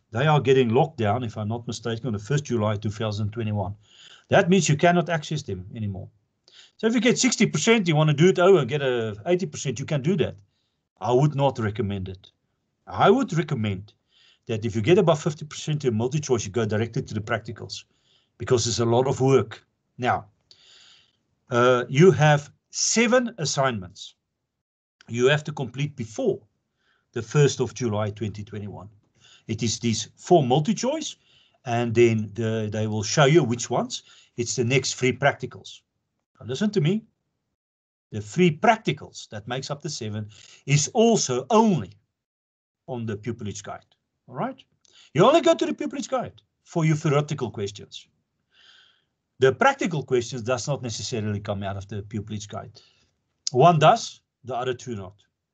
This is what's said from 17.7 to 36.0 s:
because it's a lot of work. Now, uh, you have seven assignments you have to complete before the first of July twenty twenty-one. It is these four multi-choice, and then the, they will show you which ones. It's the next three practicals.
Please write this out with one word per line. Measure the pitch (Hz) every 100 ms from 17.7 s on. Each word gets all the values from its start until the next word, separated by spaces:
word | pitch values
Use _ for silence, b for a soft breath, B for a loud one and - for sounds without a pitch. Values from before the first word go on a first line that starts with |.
| - - _ _ _ _ -
because | 117 123 113
it's | 107
a |
lot | 113 120 127
of | 110
work. | 131 131 - - _ _ _ -
Now, | 120 95 - _ _ b b b b b b b _ _ -
uh, | 120 123 123 120
you | 131 185
have | 147 151 147 - _ _
seven | - - 220 240 254 240 -
assignments | 151 147 135 113 87 - - _ _ _ _ _ _ _ _ _ -
you | 117 127
have | 147
to | 151
complete | 147 123 135 147 -
before | 113 - 254 - _ _ _ _ _ _ _
the | 120
first | 107 147 139 -
of | 120
July | - 120 104 107
twenty | 104 107 107
twenty-one. | 104 107 101 78 98 _ _ _ b b b
It | 113
is | 117 -
these | 117 107 - _
four | - 175
multi-choice, | 123 139 151 196 247 320 294 - b b b b
and | 123 120 120
then | 113 120 113 104
the, | 101 110 110 107
they | 107 110
will | 107
show | 104 -
you | 139 165
which | 120 120 -
ones. | 135 240 - - b b -
It's | 113 -
the |
next | 117 135 139
three | - 127
practicals. | 123 139 - 120 - - - _ _